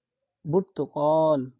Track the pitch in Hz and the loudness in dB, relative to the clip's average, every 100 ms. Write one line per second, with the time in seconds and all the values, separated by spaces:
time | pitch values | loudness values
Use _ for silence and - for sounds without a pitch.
0 | _ _ _ _ 156 175 190 - 139 151 | _ _ _ _ -2 -2 -2 -6 -8 -2
1 | 147 160 160 147 127 | 0 2 2 0 -2